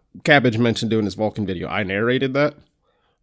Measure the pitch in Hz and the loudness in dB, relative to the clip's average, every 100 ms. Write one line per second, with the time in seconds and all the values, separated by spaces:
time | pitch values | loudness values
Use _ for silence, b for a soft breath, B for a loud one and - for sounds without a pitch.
0 | _ - - 147 123 110 117 107 113 110 | _ -8 4 4 4 2 0 0 0 0
1 | 104 98 107 110 95 90 - 98 95 98 | -2 -2 -4 -2 -6 -4 -4 -4 -2 -2
2 | 117 131 135 135 147 - _ _ _ _ | 0 0 0 0 -2 -2 _ _ _ _
3 | _ _ | _ _